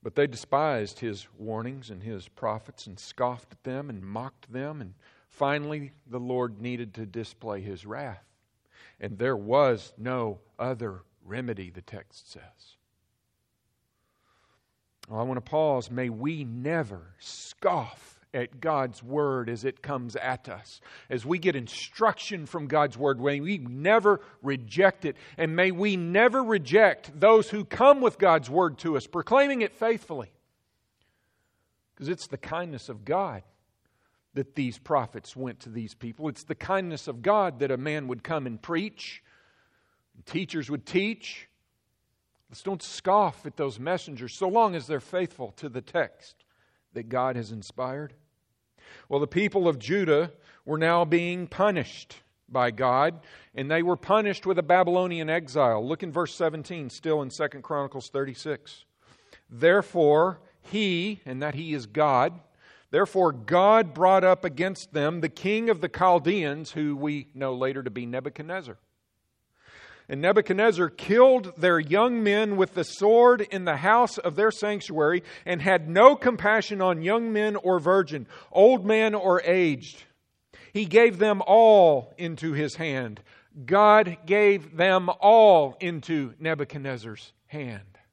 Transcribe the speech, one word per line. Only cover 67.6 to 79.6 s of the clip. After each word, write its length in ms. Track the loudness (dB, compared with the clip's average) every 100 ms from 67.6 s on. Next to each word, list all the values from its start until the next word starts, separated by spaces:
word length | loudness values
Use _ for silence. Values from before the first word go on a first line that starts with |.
| -4 -4
to 80 | -8
be 160 | -10 -8
Nebuchadnezzar. 720 | -8 -8 -12 -12 -12 -12 -20 _ _ _ _ _ _ _ _ _ -20 -20 -20 _
"And 120 | -2
Nebuchadnezzar 680 | 2 2 2 2 2 2 -2
killed 640 | -4 0 6 8 6 0 0
their 220 | 2 2
young 440 | 2 2 2 2
men 340 | 0 0 0 0
with 160 | 0
the 100 | 0
sword 600 | -6 0 4 8 8 6
in 240 | 0 -4 -2
the 100 | 0
house 400 | 4 4 4 0
of 200 | -6 0
their 140 | 0
sanctuary, 720 | 0 -4 -4 -6 0 2 2 -4 -16
and 160 | -6 -2
had 260 | 2 2 2
no 300 | 8 8 8
compassion 640 | 0 0 0 0 0 -2
on 220 | -2 0
young 280 | -2 -2 -2
men 260 | -2 -2 -2
or 220 | 0 0
virgin, 480 | 4 2 2 -6 -12 -20 -4
old 360 | 6 6 6 2
man 280 | 2 2
or 280 | 0 2 2
aged. 600 | 2 2